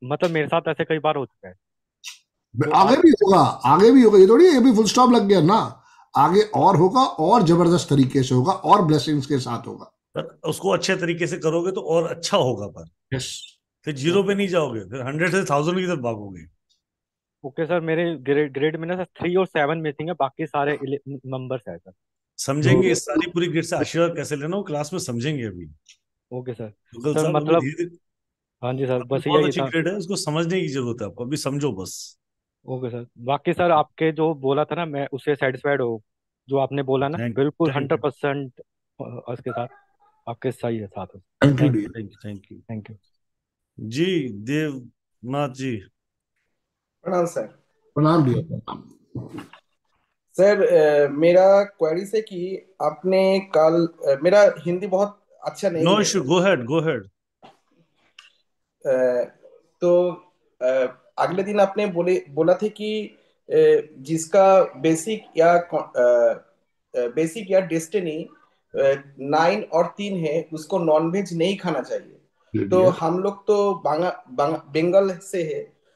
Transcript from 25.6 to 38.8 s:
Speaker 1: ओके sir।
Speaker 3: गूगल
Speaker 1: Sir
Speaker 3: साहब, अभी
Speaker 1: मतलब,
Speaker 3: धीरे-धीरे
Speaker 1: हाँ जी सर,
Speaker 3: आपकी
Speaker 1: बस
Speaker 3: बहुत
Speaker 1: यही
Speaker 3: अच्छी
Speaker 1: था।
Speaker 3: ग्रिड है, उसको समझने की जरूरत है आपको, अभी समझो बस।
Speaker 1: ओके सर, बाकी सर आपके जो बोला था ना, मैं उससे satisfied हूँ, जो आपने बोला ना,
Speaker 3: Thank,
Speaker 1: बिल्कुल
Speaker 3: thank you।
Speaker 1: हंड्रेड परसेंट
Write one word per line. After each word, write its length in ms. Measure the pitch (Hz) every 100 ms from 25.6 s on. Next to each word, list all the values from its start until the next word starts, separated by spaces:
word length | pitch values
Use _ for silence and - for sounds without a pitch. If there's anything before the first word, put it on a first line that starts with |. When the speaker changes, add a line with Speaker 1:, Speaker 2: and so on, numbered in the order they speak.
| 80 78 _ - _ _ _
Speaker 1:
ओके 220 | 127 127
sir। 140 | 117 107
Speaker 3:
गूगल 460 | - _ 117 139
Speaker 1:
Sir 80 | 151
Speaker 3:
साहब, 140 | 156 151
अभी 100 | 151
Speaker 1:
मतलब, 140 | 165
Speaker 3:
धीरे-धीरे 360 | 139 156 175 170 _ _ _ _ _ _
Speaker 1:
हाँ 100 | 123
जी 120 | 131 131
सर, 60 |
Speaker 3:
आपकी 220 | 127 120
Speaker 1:
बस 100 | 135 147
Speaker 3:
बहुत 140 | 151
Speaker 1:
यही 80 | 147
Speaker 3:
अच्छी 120 | 170
Speaker 1:
था। 60 | 135
Speaker 3:
ग्रिड 220 | 165 160
है, 60 |
उसको 220 | 202 175 190
समझने 440 | 156 151 170 185
की 80 | 160
जरूरत 340 | 135 120 117
है 40 | 101
आपको, 180 | 98
अभी 120 | 123 151
समझो 360 | 139 143 143
बस। 460 | 95 92 - - _ _ _ _ _ -
Speaker 1:
ओके 240 | 127 127
सर, 160 | 120 120 _
बाकी 340 | 120 139 -
सर 180 | 165 175
आपके 420 | 156 147 - 160
जो 220 | 156 160
बोला 300 | 147 135 139
था 100 | 151
ना, 100 | 151
मैं 240 | 170 143 139
उससे 220 | 131 -
satisfied 480 | 143 135 123 147 139
हूँ, 200 | 120 113 _ _ _ _ -
जो 100 | 139
आपने 240 | 131 143
बोला 260 | 131 135 127
ना, 100 | 147
Speaker 3:
Thank, 180 | 120 117
Speaker 1:
बिल्कुल 320 | 143 - 165
Speaker 3:
thank 160 | 139
you। 80 | 139
Speaker 1:
हंड्रेड 80 | 165
परसेंट 520 | 147 - 143 139 135 _ - _